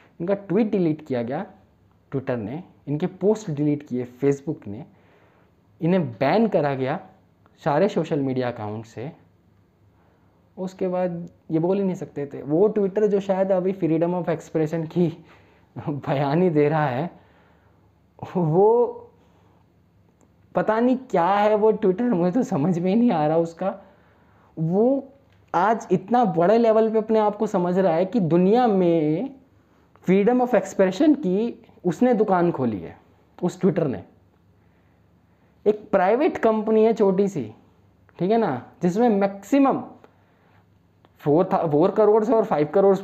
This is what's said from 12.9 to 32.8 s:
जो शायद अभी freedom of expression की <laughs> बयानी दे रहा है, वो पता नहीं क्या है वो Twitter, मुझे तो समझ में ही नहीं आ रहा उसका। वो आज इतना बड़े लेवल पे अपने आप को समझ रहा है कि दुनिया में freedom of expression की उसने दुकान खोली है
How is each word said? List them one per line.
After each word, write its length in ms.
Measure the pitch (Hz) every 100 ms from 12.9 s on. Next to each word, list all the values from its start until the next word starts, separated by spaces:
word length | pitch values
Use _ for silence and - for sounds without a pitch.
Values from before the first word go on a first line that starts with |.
| 202 214
जो 140 | 196
शायद 320 | 196 190 190
अभी 200 | 185 185
freedom 520 | 190 160 160 170 180
of 40 | 170
expression 580 | 160 - 160 156 165 160
की 360 | 175 170 156 - - _
<laughs> 400 | _ _ - -
बयानी 640 | 143 156 139 139 160 185
दे 180 | 151 147
रहा 180 | 156 147
है, 240 | 123 175 - _ _ _ _ _ _ _ _ _ - - 180
वो 680 | 160 165 208 240 233 - - _ _ _ _ _ _ _ _ _ _ _ _ _ _
पता 260 | 180 180 220
नहीं 160 | 240 254
क्या 380 | - 185 170
है 200 | 202 214
वो 180 | 214 220
Twitter, 300 | 214 190 185
मुझे 300 | 247 185 180
तो 100 | 240
समझ 360 | - 180 165 170
में 160 | 180
ही 60 | 226
नहीं 100 | 240
आ 160 | 170 151
रहा 100 | 160
उसका। 440 | 165 - 185 - - _ _ _ _ _ _ -
वो 500 | 160 190 240 269 - - _ _ _
आज 340 | 165 196 233 -
इतना 320 | 185 - 240
बड़े 340 | 220 160 175 226
लेवल 320 | 226 220 220
पे 80 | 220
अपने 200 | 214 220
आप 180 | 214 208
को 100 | 214
समझ 320 | 190 175 180
रहा 160 | 190
है 120 | 160 185
कि 140 | 247
दुनिया 460 | 160 175 185 233 240
में 680 | 196 175 170 151 160 269 - _ _ _ _ _ _ -
freedom 360 | 190 208 247 247
of 80 |
expression 600 | 202 - - 190 185 311 294
की 500 | 180 190 233 - - -
उसने 300 | 180 160 247
दुकान 380 | 214 214 180 170
खोली 260 | - 120
है 220 | 101